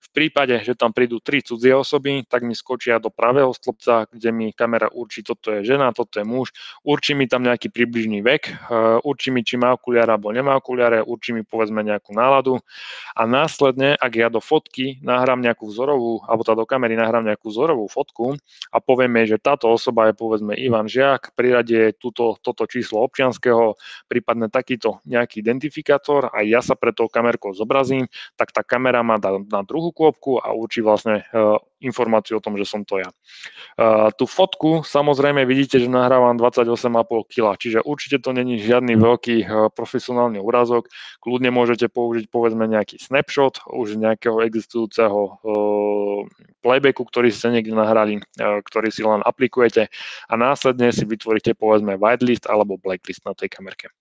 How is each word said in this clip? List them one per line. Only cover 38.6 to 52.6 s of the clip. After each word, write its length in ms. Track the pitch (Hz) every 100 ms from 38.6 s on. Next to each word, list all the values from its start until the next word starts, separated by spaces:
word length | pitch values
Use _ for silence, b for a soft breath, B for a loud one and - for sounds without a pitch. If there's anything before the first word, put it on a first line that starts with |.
žiadny 320 | 104 120 127
veľký, 420 | 113 113 120 - 117
e, 40 | 95 107 107
profesionálny 640 | - 117 123 - 123 120 107
obrázok. 480 | 98 120 120 120 113 B B B
Kľudne 320 | - 123 127
môžete 400 | 123 120 120 117
použiť, 400 | - 120 117 113
povedzme, 400 | 123 117 113 110
nejaký 300 | 110 101 -
snapshot 640 | - 135 151 - 135 - -
už 240 | - 110 107
z 40 |
nejakého 440 | 110 110 120 110
existujúceho, 760 | 113 110 104 120 110 - 113 101
e, 60 | 101 98 110 107 104 104 104 104 101 101 104 _ _ _
playbacku, 400 | 117 131 135 131 123
ktorý 240 | - 120
ste 160 | 104 117
niekde 240 | 120 110
nahrali, 480 | 110 107 110 107 104
e, 20 | 98 - 110 104
ktorý 320 | 98 113 110
si 80 | 104
len 240 | 110 107
aplikujete 640 | 110 - 127 - 120 113 107 B B B B
a 60 | 113
následne 560 | 123 139 135 127 120
si 160 | 107 107
vytvoríte, 480 | 110 - 110 - 113
povedzme, 400 | 110 107 104 98
whitelist 480 | 104 123 123 117
alebo 320 | - 107